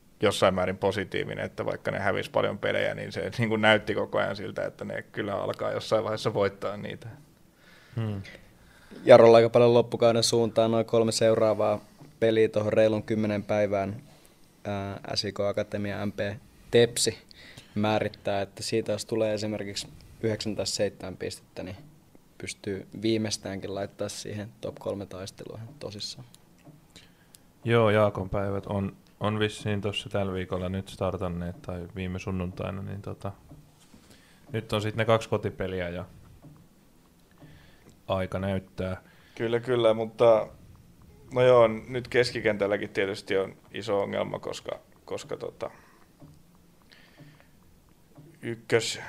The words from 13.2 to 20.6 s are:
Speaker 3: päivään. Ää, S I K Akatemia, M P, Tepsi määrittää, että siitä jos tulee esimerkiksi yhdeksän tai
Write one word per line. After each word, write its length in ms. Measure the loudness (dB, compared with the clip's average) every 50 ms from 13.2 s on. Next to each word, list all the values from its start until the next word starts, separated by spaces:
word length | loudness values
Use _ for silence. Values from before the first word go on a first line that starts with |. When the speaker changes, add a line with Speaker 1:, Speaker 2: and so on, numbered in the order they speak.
| 0 0 -2 -2
Speaker 3:
päivään. 600 | -2 -2 0 0 2 2 0 -2 -2 -4 -6 -10 -14 -20 -20 -20 -20 -20 _ _ -20 -20 _ _ -8
Ää, 360 | -8 -6 -6 -6 -8 -10 -10 -10 -8 -6
S 100 | -4 -4
I 80 | -4
K 80 | -4 -2
Akatemia, 640 | -2 -2 -2 -2 -4 -4 -6 -6 -4 -6 -4 -4 -6
M 60 | -6
P, 60 | -4 -4 -6 -6 -6 -10 -14 -20 -20 -20 -4 2
Tepsi 480 | 4 4 4 4 2 0 -2 -2 -2 -4 -10 -20 -20 -20 -20 -20 -20 -20 -20 -8 -4
määrittää, 680 | 0 0 2 2 0 0 -2 -6 -6 -4 -4 -2 -2
että 200 | -4 -6 -8 -10
siitä 300 | -6 -2 -2 -2 -2 -2
jos 120 | -4 -6 -6
tulee 300 | -4 -2 -2 0 0 -2
esimerkiksi 540 | -2 -4 -4 -6 -6 -8 -8 -10 -10 -12 -12 -16 -20 -20 -20 -10 -4
yhdeksän 340 | -4 -2 -2 -2 -4 -6 -6
tai 100 | -4